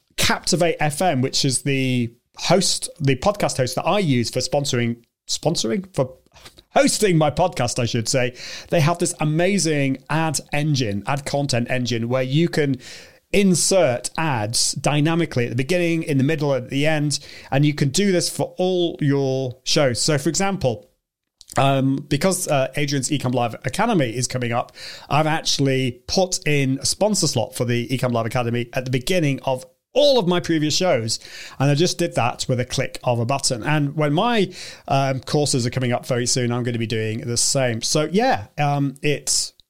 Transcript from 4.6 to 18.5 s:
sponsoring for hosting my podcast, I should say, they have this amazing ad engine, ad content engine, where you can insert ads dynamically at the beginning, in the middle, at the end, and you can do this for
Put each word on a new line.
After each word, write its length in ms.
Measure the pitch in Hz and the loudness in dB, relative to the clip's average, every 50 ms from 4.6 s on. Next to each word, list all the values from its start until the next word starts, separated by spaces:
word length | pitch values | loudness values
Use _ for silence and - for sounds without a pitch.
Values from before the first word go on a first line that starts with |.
| 143 - 135 120 120 117 117 117 _ _ _ _ _ | -2 0 -2 0 0 -2 -4 -6 _ _ _ _ _
sponsoring 680 | - - - - 151 175 - - 220 220 202 185 - - | -10 -10 -4 -2 -2 -2 -2 -2 -2 -4 -4 -6 -6 -4
for 200 | - 131 - - - _ _ _ - - - - - _ _ | -4 -4 -4 -6 -14 _ _ _ -20 -20 -20 -20 -20 _ _
hosting 460 | _ 262 294 269 - - 214 196 175 | _ 2 2 4 2 2 2 2 4
my 120 | 156 156 143 | 4 2 2
podcast, 500 | - - 240 254 - - 123 113 - - | 2 2 0 0 0 -2 -4 -2 -2 -2
I 60 | 120 | -2
should 240 | 110 - 117 107 - | -2 -2 -2 -2 0
say, 260 | - 131 123 123 - - - - - - - - | 0 0 0 -2 -4 -8 -14 -14 -14 -16 -6 -2
they 100 | - 170 | 0 2
have 180 | 143 160 170 | 2 2 2
this 160 | - 180 - - - | 0 -2 -4 -2 -2
amazing 840 | 156 151 151 160 175 190 202 190 156 160 151 143 139 135 135 - - - | -2 0 2 2 2 2 2 0 0 0 0 2 0 0 -2 -4 -4 -4
ad 300 | 147 160 160 160 143 - - - | -2 0 0 0 -2 -4 -6 -4
engine, 520 | - 147 151 156 147 123 127 104 101 101 - | -4 -2 0 0 0 0 0 0 -2 -4 -2
ad 200 | - 143 143 143 | -4 -4 -4 -4
content 440 | - - 143 143 - - 117 120 - | -4 -2 -2 0 0 0 -2 0 0
engine, 400 | 127 127 123 117 120 113 117 120 | -2 -2 0 -2 -2 -2 0 0
where 140 | 123 131 131 | 0 0 0
you 260 | 127 135 156 170 165 | 2 2 2 2 2
can 280 | - 165 147 139 131 131 - - - - - - - _ _ _ | 2 0 0 0 0 -2 -6 -14 -18 -20 -20 -20 -20 _ _ _
insert 800 | - 196 202 190 180 - - - 196 185 165 131 120 123 - - - | 2 4 4 4 4 4 2 2 4 4 4 4 2 -2 -4 -6 -4
ads 540 | - 160 160 135 110 107 110 117 - - - - | -2 -2 0 0 -2 -2 -2 0 0 0 -2 -2
dynamically 720 | 143 - 143 143 151 143 165 165 170 165 151 - 127 120 | -2 -2 0 2 2 2 2 2 0 0 0 0 -2 -2
at 40 | 120 | 0
the 60 | 113 | 0
beginning, 480 | 123 131 135 180 180 175 165 165 165 160 | -2 0 0 0 0 2 2 0 0 0
in 140 | - 147 | 0 2
the 60 | 135 131 | 2 2
middle, 300 | 147 160 139 151 143 135 | 2 2 0 0 0 0
at 160 | 123 117 - | 0 -2 -2
the 180 | 139 139 147 | -2 0 2
end, 320 | 156 156 147 147 151 143 - - - - - - - | 2 2 2 0 0 -2 -4 -6 -12 -18 -20 -8 0
and 140 | - 139 147 | 2 4 4
you 80 | 147 143 | 4 4
can 160 | 143 147 135 | 2 0 0
do 220 | 135 180 208 202 | 2 2 2 2
this 180 | 180 170 165 - | 2 2 0 -2
for 260 | - - 143 - | -2 -4 -4 -4